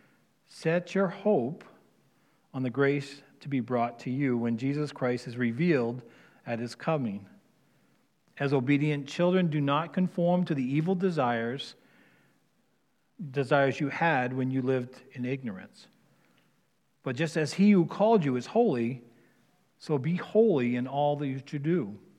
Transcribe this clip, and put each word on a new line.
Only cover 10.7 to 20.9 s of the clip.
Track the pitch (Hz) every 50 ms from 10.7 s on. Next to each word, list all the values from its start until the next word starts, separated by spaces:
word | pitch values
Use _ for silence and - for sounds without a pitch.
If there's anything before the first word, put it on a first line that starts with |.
| 139 156 160 185 196
desires, | 175 196 185 165 151 127 120 120 113 113 120 131 135 - - - - _ _ _ _ _ _ _ _ _ _ _ _ _ _ _ _ _ _ _ _ _ _ _ _ _ _ _ - 175 135
desires | 127 143 135 120 151 139 139 131 120 -
you | 147 139
had | - - 208 170 151 127 123 123
when | 131 131 131 131
you | 131 135
lived | 123 131 131 127 123 123 - - - -
in | - 123 123
ignorance. | 123 139 131 131 113 95 92 92 - - - - - _ _ _ _ _ _ _ _ _ _ _ _ _ _ _ _ _ _ _ _ _ _ _
But | 139 120
just | 127 165 151 -
as | 170 151 -
he | - - 196 208
who | 208 185 160
called | - - - 202 226 233 208 151
you | 139 127
is | 123 120
holy, | - - 226 240 208 135 120 117 117 135 123 - - - _ _ _ _ _ _ _ _ _ _ _ _ _
so | - - 151 135
be | 123 160 175
holy | 180 - - - 214 233 220 165 135 120 120 123
in | 123 127
all | 131